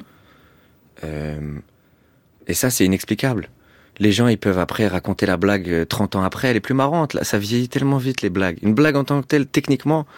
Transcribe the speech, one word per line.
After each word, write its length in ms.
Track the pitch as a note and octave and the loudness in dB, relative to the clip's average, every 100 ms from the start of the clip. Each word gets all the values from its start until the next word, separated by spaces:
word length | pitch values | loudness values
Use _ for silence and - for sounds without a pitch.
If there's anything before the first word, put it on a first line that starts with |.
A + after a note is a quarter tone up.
| - _ _ _ _ _ _ _ _ - | -10 _ _ _ _ _ _ _ _ -14
Euh, 540 | D#2 D2+ D2+ D2+ D2+ C#2+ - _ _ _ _ _ _ _ - | -10 -6 -6 -8 -8 -10 -16 _ _ _ _ _ _ _ -6
et 80 | |
ça, 160 | F2 C3 | -2 0
c'est 140 | A#2+ | 2
inexplicable. 640 | F#2 F#2 - G#2+ C3+ A2 - _ _ _ _ - | 2 2 -2 -2 0 -2 -6 _ _ _ _ 0
Les 120 | G#2 | 2
gens, 140 | G2 A#2+ | 4 2
ils 120 | G#2+ | 2
peuvent 200 | G#2 F2+ | 2 0
après 280 | E2+ - G#2+ | 0 0 0
raconter 380 | F2+ - F#2+ F#2+ | 0 -4 -2 0
la 100 | F2+ | 2
blague, 320 | G2 G2+ F2 | 2 2 0
euh, 160 | E2 | -2
trente 320 | E2 - G2+ G2 | -2 -2 -2 0
ans 60 | |
après, 260 | F#2 - C3 | -2 0 0
elle 80 | A2+ | 0
est 40 | |
plus 140 | - | 0
marrante. 400 | C3 C3+ E3+ D3+ | 0 2 0 -2
Là, 100 | - | -2
ça 140 | - G#2+ | -2 -2
vieillit 300 | G2+ A#2+ B2 | 0 -2 0
tellement 300 | C3+ C#3 C#3 | 0 0 0
vite, 240 | B2+ B2 | 0 -2
les 80 | G2+ | -2
blagues. 280 | F2+ F#2+ E2 | 0 -2 0
Une 120 | G#2 | 0
blague 220 | A2 D#3 C#3+ | 4 4 2
en 80 | |
tant 160 | C3+ C#3+ | 0 -2
que 40 | B2+ | 2
telle, 200 | D3+ C3+ | 0 2
techniquement, 600 | - C#3 C3+ D3 D#3 D3 | -2 0 0 2 0 -2